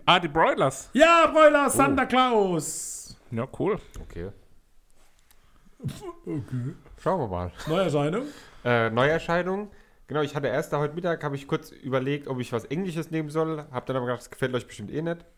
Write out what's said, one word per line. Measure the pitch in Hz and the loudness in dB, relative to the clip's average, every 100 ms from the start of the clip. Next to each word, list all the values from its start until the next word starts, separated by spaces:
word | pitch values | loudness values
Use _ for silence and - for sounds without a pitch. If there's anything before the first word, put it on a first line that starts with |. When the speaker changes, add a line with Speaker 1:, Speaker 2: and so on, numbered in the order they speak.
Speaker 1:
Ah, | - 180 | 4 4
die | 170 | 4
Broilers. | 160 226 226 139 - - | 2 2 4 0 0 -4
Speaker 2:
Ja, | 254 320 339 311 | 6 6 8 6
Broilers, | 311 302 294 269 | 8 8 8 4
Speaker 3:
Oh. | 285 | 2
Speaker 2:
Santa | 277 262 247 | 2 2 2
Claus. | 254 254 220 190 165 - - - - - - - | 4 4 4 2 0 -4 -8 -10 -12 -16 -20 -8
Speaker 1:
Ja, | 113 - - | -6 -6 -2
cool. | 165 185 - - | -2 -2 -6 -16
Speaker 3:
Okay. | - - 95 - - - _ - _ - - _ _ - _ _ - - 208 - 381 - 175 | -14 -10 -12 -12 -20 -20 _ -20 _ -20 -20 _ _ -20 _ _ -20 -12 -10 -10 -12 -12 -8
Speaker 2:
Okay. | 156 - 127 127 180 - - | -8 -6 -6 -8 -10 -18 -6
Speaker 3:
Schauen | 156 185 | -2 -2
wir | 113 | -2
mal. | 90 87 - 156 | -4 -6 -8 -4
Speaker 2:
Neuerscheinung? | 175 180 143 147 208 285 - - - | 0 0 0 0 -2 -6 -12 -20 -6
Speaker 3:
Äh, | 123 120 113 | 0 2 2
Neuerscheinung. | 117 143 165 - 170 180 196 208 - _ _ - | 2 2 2 0 -2 -2 -6 -8 -16 _ _ -6
Genau, | 143 | -4
ich | 147 147 | -2 -2
hatte | 131 | -2
erst | 135 160 | -2 -2
da | 147 | -2
heute | 147 | -2
Mittag, | 165 175 160 | -2 -4 -4
habe | 147 139 | -4 -6
ich | - | -4
kurz | 160 - | -4 -4
überlegt, | - 135 131 131 143 139 | -14 -2 -2 0 -4 -4
ob | 127 | -6
ich | 120 | -4
was | 117 | -4
Englisches | 92 151 196 160 160 | -4 -4 -4 -6 -4
nehmen | 160 147 | -6 -4
soll. | 160 160 151 147 | -2 -2 -4 -8
Hab | 127 - | -8 -4
dann | 131 | -2
aber | 123 | -2
gedacht, | 117 | -4
das | - | -8
gefällt | - 127 | -4 -2
euch | 123 - | -2 -6
bestimmt | - 98 | -12 -8
eh | 147 | -6
nicht. | 165 170 - | -6 -6 -12